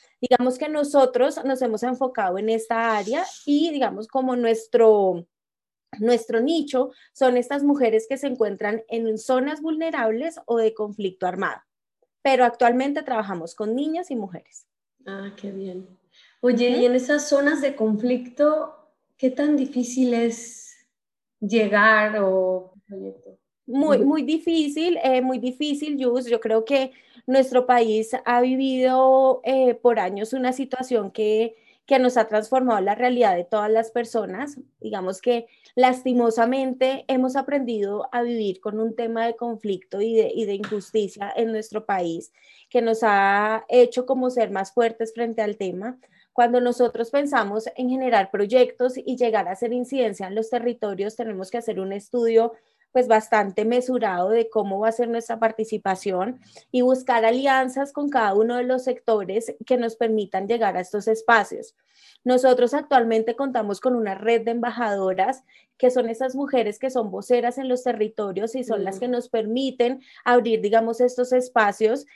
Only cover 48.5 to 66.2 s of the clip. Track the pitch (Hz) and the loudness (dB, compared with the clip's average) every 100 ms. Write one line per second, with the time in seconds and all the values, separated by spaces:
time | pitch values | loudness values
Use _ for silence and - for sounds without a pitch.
48.5 | 254 247 - 254 254 - 247 233 214 180 | 4 4 2 -4 -2 -6 -2 0 0 -2
49.5 | 185 240 247 240 269 226 196 190 208 220 | -6 -4 -4 -4 -2 -2 -4 -6 -6 -4
50.5 | 247 233 233 214 190 202 214 226 190 190 | -4 -4 -4 -6 -4 -6 -6 -8 -8 -8
51.5 | 240 226 190 190 202 - 247 226 226 226 | -8 -6 -6 -6 -8 -6 -2 4 4 4
52.5 | - _ _ _ 254 247 214 220 220 196 | -2 _ _ _ 0 4 4 4 0 2
53.5 | 185 220 247 254 247 214 180 190 226 220 | -2 0 0 0 -2 0 0 2 2 2
54.5 | 220 196 196 220 226 233 233 226 226 226 | -2 -2 0 0 0 -2 -4 -6 -2 -2
55.5 | 220 220 208 196 190 202 180 208 254 _ | -2 -6 -4 -2 -4 -2 -2 -4 -6 _
56.5 | - _ 247 247 262 254 233 226 247 269 | -20 _ 2 4 2 2 2 2 2 2
57.5 | 262 254 269 277 294 294 269 208 202 233 | 2 0 -4 -6 -4 -2 0 2 2 2
58.5 | 247 247 254 254 247 - 220 190 208 233 | 0 -2 -2 -2 -4 0 0 0 -4 -6
59.5 | - - 247 233 226 233 214 196 190 202 | -10 -2 0 0 -2 -2 0 -2 -4 -2
60.5 | 233 208 185 180 208 214 220 220 226 196 | 0 0 -2 -4 -4 -2 0 4 4 2
61.5 | - - _ _ _ _ _ 247 254 262 | -6 -14 _ _ _ _ _ 0 4 4
62.5 | 247 240 285 294 262 226 220 220 233 269 | 4 2 0 2 2 4 0 0 -4 -4
63.5 | 247 208 196 254 240 208 196 214 233 226 | -4 -4 -2 -2 0 -2 -2 0 0 0
64.5 | 233 233 220 226 202 190 185 233 262 _ | -2 -4 -2 -2 0 0 0 0 -2 _
65.5 | _ _ _ 254 254 226 226 | _ _ _ 2 2 0 -4